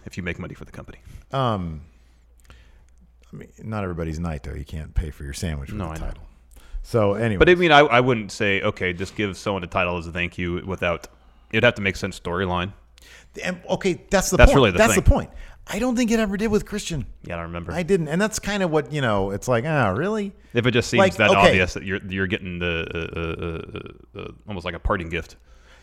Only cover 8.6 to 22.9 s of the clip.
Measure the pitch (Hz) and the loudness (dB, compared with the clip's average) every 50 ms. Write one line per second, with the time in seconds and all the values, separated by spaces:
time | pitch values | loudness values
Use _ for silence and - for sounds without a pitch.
8.6 | - 107 - - 98 90 90 85 95 - - - 104 98 90 - - 107 98 95 | 0 -2 -2 -2 -2 -4 -2 -4 -6 -8 -4 -4 -4 -4 -4 -4 -4 -4 -4 -4
9.6 | 87 85 - 98 90 87 87 87 80 85 82 90 87 85 - - 90 87 87 90 | -4 -4 -2 0 0 0 -2 -4 -6 -6 -4 -4 -4 -4 -4 -4 -4 -4 -4 -4
10.6 | - 95 90 - 90 87 85 76 - - - - _ - - _ - - - 110 | -4 -6 -6 -2 0 0 -2 -2 -6 -14 -20 -20 _ -20 -20 _ -10 -4 0 2
11.6 | 117 120 101 104 101 98 92 - - 95 - - - 87 85 92 98 90 90 87 | 4 4 2 2 -2 -4 -4 -4 -6 -8 -8 -8 -8 -6 -4 -2 -2 -2 -2 -2
12.6 | 90 101 - - - _ _ - - - - - - - - 202 - 180 185 175 | -4 -4 -8 -14 -20 _ _ -20 -20 -20 -20 -20 -20 -20 -14 -8 -8 -8 -8 -6
13.6 | - - 190 180 - 190 160 - - - 196 190 180 - 180 160 123 - - 143 | -6 -6 -4 -2 0 -2 -2 -2 -4 0 0 2 2 2 4 8 8 8 8 8
14.6 | 123 101 87 - 220 233 196 185 - - 277 233 - - - - - - - - | 6 6 6 4 4 4 4 4 6 6 6 4 4 -4 -12 -18 -18 -20 -20 -18
15.6 | - - - 208 247 254 240 247 254 214 233 226 220 196 202 190 220 220 214 202 | -12 -8 -4 -2 -2 0 0 0 0 2 2 2 0 0 -2 -2 -2 0 0 0
16.6 | 208 - 196 208 - - 170 139 - - - - - - 87 85 85 85 85 85 | -2 -2 -8 -8 -6 -6 -6 -6 -8 -8 -12 -16 -12 -10 -8 -8 -8 -8 -8 -8
17.6 | 85 - - 170 180 151 196 180 160 143 156 185 214 214 - - - 196 208 202 | -8 -6 -6 -4 0 2 2 2 2 0 0 0 0 -2 -2 -6 -6 -4 -2 -2
18.6 | 190 165 156 156 143 - 151 147 135 117 104 98 95 98 98 101 - 127 127 117 | 0 0 0 0 0 0 -2 0 0 2 2 2 0 0 -4 -4 -2 0 0 0
19.6 | 123 160 156 143 117 98 92 120 170 208 220 214 202 98 - - - - - 120 | 0 0 0 2 2 2 2 0 -2 -2 -2 -4 -4 -6 -10 -14 -12 -4 -2 0
20.6 | 110 127 110 120 - - 123 120 95 95 - - 107 104 98 98 101 165 117 92 | 2 2 2 2 2 2 4 4 4 4 4 4 4 6 6 8 8 6 6 6
21.6 | 90 85 - - 80 95 95 - - 92 95 95 95 92 107 - 95 92 87 87 | 2 0 -2 -6 -6 -6 -6 -6 -6 -6 -4 -2 -2 -2 -2 -4 -6 -6 -6 -4
22.6 | 87 87 82 82 82 - | -2 -2 -2 -2 -4 -6